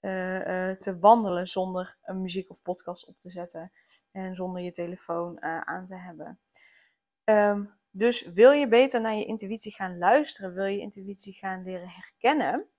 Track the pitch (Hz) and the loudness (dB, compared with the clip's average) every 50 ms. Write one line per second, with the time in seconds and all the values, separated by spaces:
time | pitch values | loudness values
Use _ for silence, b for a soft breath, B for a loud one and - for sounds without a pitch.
0 | - 190 190 190 185 185 185 185 - - 185 185 185 190 190 190 - - 185 170 | -6 -6 -6 -4 -4 -4 -4 -6 -4 -4 -4 -4 -4 -4 -6 -6 -6 -8 -6 4
1 | 175 208 233 240 220 196 180 175 185 185 - 190 185 185 185 180 185 185 - _ | 8 8 8 8 6 -2 -2 -2 -2 -2 -2 -2 -2 -4 -4 -6 -8 -8 -14 _
2 | _ - 185 190 185 185 175 190 185 _ - - _ - 185 - - - 180 - | _ -10 -8 -6 -4 -4 -4 -4 -6 _ -16 -16 _ -8 -8 -8 -8 -12 -12 -12
3 | - - 180 _ _ 185 180 180 175 175 - 165 165 185 B B B B B B | -14 -18 -20 _ _ -16 -14 -14 -14 -12 -14 -16 -16 -16 B B B B B B
4 | B _ _ 190 190 185 185 180 185 185 180 180 180 180 175 - 175 170 180 185 | B _ _ -10 -10 -10 -8 -8 -8 -6 -6 -8 -8 -10 -8 -8 -8 -8 -8 -12
5 | - - 170 170 170 175 175 - - 160 165 165 - - - 185 185 185 190 185 | -8 -6 -6 -6 -6 -8 -10 -10 -8 -8 -6 -6 -6 -8 -8 -10 -10 -12 -16 -16
6 | 180 180 170 156 151 165 185 _ _ B B B B B B B B B B B | -16 -16 -16 -16 -16 -16 -16 _ _ B B B B B B B B B B B
7 | _ _ _ _ _ - 214 208 208 208 208 202 202 202 _ _ _ _ _ 190 | _ _ _ _ _ 4 6 6 6 4 2 0 -4 -10 _ _ _ _ _ 0
8 | 214 240 240 - - 170 175 180 226 254 285 294 285 240 220 233 262 269 262 240 | 2 2 2 2 0 -2 4 8 8 8 8 8 4 4 6 6 6 6 4 0
9 | 220 220 220 214 208 - 220 214 - 190 220 220 - 214 - - 196 185 180 175 | 0 0 -2 -4 -4 -6 -6 -6 -6 -6 -2 -2 -2 -2 -2 -8 -10 -8 -6 2
10 | 175 180 226 294 294 - - - 196 185 175 185 196 196 202 202 - 208 202 202 | 4 6 6 6 6 2 -2 -2 -2 -8 -6 -4 -2 -2 -2 -4 -6 -10 -12 -14
11 | 190 196 202 - - 196 190 - - 196 185 185 185 185 185 180 175 185 175 185 | -14 -12 -6 -6 -6 -6 -6 -10 -8 -8 -8 -8 -8 -10 -10 -12 -12 -14 -18 -20
12 | - - _ _ - 233 302 311 208 139 175 285 415 _ _ | -20 -20 _ _ 2 2 4 4 2 0 -2 -2 -4 _ _